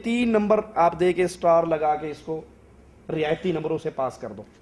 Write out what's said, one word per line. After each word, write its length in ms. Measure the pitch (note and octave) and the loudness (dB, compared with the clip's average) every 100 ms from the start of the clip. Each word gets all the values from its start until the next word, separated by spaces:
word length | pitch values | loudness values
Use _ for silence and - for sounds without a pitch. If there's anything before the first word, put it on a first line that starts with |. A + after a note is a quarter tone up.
तीन 260 | A#3 A#3+ A#3 | -2 0 2
नंबर 340 | G#3+ G#3 G#3+ G#3+ - | 2 2 0 0 2
आप 180 | E3+ E3 | 2 4
दे 180 | F3+ | 0
के 140 | F3 F3+ | 2 -2
star 380 | - E3+ E3 E3 | 0 4 4 4
लगा 280 | D#3+ D3+ D3+ | 0 0 -2
के 160 | D#3 | -6
इसको 320 | C#3 - D#3+ - - _ - - - - | -10 -10 -10 -10 -20 _ -20 -20 -20 -8
रियायती 440 | D#3+ D3+ D#3+ F#3 | -4 -2 -2 -2
नंबरों 240 | E3 D#3 D#3+ | -4 -4 -4
से 120 | D#3 | -6
पास 280 | D3 B2+ - | -4 -6 -6
कर 140 | A2+ | -14
दो।" 140 | G#2+ G2+ _ | -14 -18 _